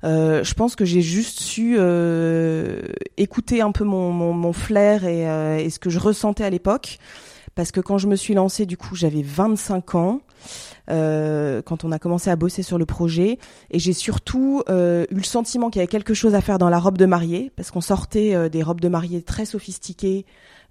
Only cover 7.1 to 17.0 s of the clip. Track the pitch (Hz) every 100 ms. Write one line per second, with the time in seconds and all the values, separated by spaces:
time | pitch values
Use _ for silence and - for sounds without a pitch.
7.1 | - - - - - 170 - 180 196 202
8.1 | 196 - 196 190 - 196 180 - 180 170
9.1 | 151 139 143 214 214 - 190 - 175 170
10.1 | 262 _ _ - - - - - 160 156
11.1 | 156 151 151 147 120 - 165 160 160 175
12.1 | 175 202 170 175 - 185 175 160 - 170
13.1 | 165 190 247 - - _ 175 170 175 -
14.1 | - - 262 269 277 - 185 175 170 170
15.1 | 190 190 240 233 247 233 214 180 214 208
16.1 | 214 220 202 190 190 175 170 180 185